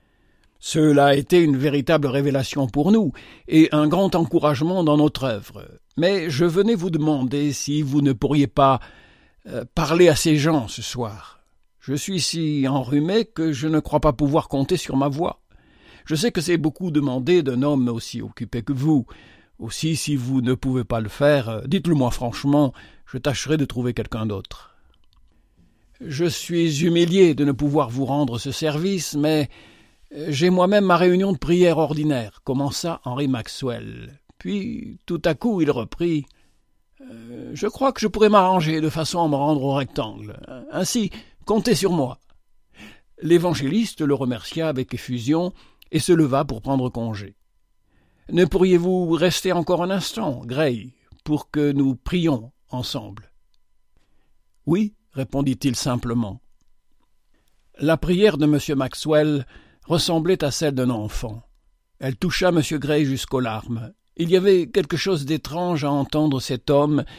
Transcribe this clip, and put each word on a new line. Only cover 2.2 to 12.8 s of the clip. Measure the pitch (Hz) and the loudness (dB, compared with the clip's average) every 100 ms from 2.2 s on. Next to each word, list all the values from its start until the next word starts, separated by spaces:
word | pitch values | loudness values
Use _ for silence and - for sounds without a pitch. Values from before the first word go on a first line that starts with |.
| 139 135 123 147 131 | 0 0 -2 -4 -2
pour | 143 165 | 0 2
nous, | 220 165 - - - - | 4 2 -6 -18 -20 2
et | 156 160 | 4 6
un | 151 151 | 4 2
grand | 175 190 | 2 2
encouragement | 170 165 165 151 131 160 190 | 2 2 2 2 0 0 0
dans | 156 151 | 2 4
notre | 151 - | 4 0
œuvre. | 131 104 - 104 - - _ - | -6 -6 -10 -20 -20 -20 _ -2
Mais | 175 196 165 | 0 0 -2
je | 135 170 | 0 2
venais | 165 208 214 | 2 2 2
vous | 180 | 0
demander | 160 156 147 127 143 147 | 0 0 0 0 0 -2
si | 131 - 147 | -2 -4 -2
vous | 143 147 | 0 2
ne | 139 | 2
pourriez | 120 135 147 139 | 2 0 2 2
pas, | - 135 135 - - _ _ _ _ 214 | 4 2 2 -4 -20 _ _ _ _ -12
euh, | 127 120 | -10 -6
parler | - 147 170 175 | -4 0 6 6
à | 147 | 6
ces | 170 151 | 2 2
gens | 151 156 110 | 2 0 -2
ce | - | -8
soir. | - 127 113 95 - - _ _ _ _ | -10 -8 -8 -10 -20 -20 _ _ _ _
Je | - 147 | -6 -6
suis | - 185 | -4 -4
si | - 165 156 147 135 | -2 -2 -2 0 0
enrhumé | 135 | 0